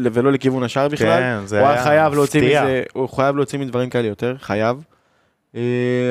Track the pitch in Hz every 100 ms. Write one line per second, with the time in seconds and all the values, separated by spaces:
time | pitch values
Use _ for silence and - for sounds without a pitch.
0 | 120 120 135 139 131 131 120 135 143 147
1 | 110 - 127 107 98 104 135 123 143 151
2 | 156 143 139 151 127 147 131 127 - -
3 | 127 - 135 143 135 143 135 123 123 123
4 | 110 101 120 135 - 101 113 135 160 _
5 | _ _ _ _ _ 117 120 123 123 123
6 | 123